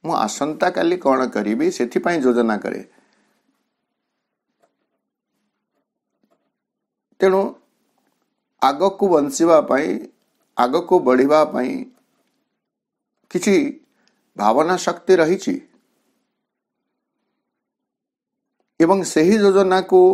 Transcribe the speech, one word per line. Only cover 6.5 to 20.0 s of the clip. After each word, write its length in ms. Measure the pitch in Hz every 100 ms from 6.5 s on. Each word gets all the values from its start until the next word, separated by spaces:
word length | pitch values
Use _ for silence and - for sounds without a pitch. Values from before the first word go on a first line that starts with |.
| _ _ _ _ _ _ _
ତେଣୁ 360 | 190 190 208 - _ _ _ _ _ _ _ _ _ _
ଆଗକୁ 460 | 131 143 190 196 202
ବଞ୍ଚିବା 540 | 160 139 139 165 160
ପାଇଁ 500 | 139 131 165 - - _ _ _ _ -
ଆଗକୁ 380 | 123 151 170 180
ବଢ଼ିବା 400 | 131 127 139 151 151
ପାଇଁ 280 | 123 127 - - _ _ _ _ _ _ _ _ _ _ _ _ _ _
କିଛି 240 | 180 208 190 143 - _ _ _ _ _ -
ଭାବନା 380 | 101 123 160 180
ଶକ୍ତି 360 | - 170 - 185
ରହିଛି 400 | 160 190 - - - _ _ _ _ _ _ _ _ _ _ _ _ _ _ _ _ _ _ _ _ _ _ _ _ _ _ _ _ _ _ _
ଏବଂ 180 | 165 196
ସେହି 320 | 175 - 165 220
ଯୋଜନାକୁ 640 | 202 190 190 185 185 185